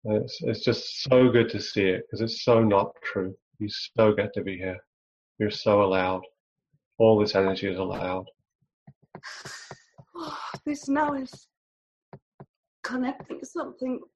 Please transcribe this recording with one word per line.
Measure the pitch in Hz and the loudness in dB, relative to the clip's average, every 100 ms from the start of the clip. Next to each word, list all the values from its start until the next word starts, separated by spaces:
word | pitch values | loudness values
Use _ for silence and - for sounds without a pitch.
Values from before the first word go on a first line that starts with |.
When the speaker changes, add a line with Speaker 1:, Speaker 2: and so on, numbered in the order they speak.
| 113 | 0
Speaker 1:
And | 107 | -2
it's, | - - | -2 -6
it's | - 110 | -6 -2
just | - 113 - - | -2 -2 -6 -10
so | - 127 127 | 4 6 6
good | 117 113 | 6 2
to | 101 | -2
see | - - 98 | -6 0 0
it, | 92 - | 0 -4
'cause | 117 | -6
it's | 113 - | -6 -2
so | - 113 | 2 4
not | 113 98 95 - | 6 4 2 -6
true. | - 101 92 98 _ _ | -8 -6 -6 -8 _ _
You | 104 | -8
so | - - - 110 | -8 -8 4 4
get | 104 104 | 4 -2
to | 104 | -4
be | 98 92 | -8 -6
here. | 92 92 _ _ _ _ _ _ | -8 -10 _ _ _ _ _ _
You're | 107 | -4
so | - 110 104 | 0 2 4
allowed. | 98 95 92 92 - _ _ _ _ _ _ _ | 4 2 0 -2 -8 _ _ _ _ _ _ _
All | 113 107 | 6 6
this | 104 98 | 4 2
energy | 95 92 98 | 2 0 -4
is | 92 | -4
allowed. | 92 90 92 92 101 _ _ _ _ _ - _ _ - - - - - - - _ - - 349 | -6 -6 -6 -6 -8 _ _ _ _ _ -20 _ _ -20 -18 -16 -16 -18 -18 -20 _ -20 -18 -12
Speaker 2:
<sighs> | 311 - - - - | -10 -10 -12 -10 -8
This | 294 - | -8 -2
now | 285 294 | 0 0
is | 277 262 - _ _ _ _ _ _ _ - _ _ - _ _ _ | -4 -10 -16 _ _ _ _ _ _ _ -20 _ _ -20 _ _ _
connecting | - 254 254 277 - - | -8 -4 -4 -6 -12 -14
something | 262 339 285 - 254 254 - | -10 -8 -10 -8 -6 -6 -10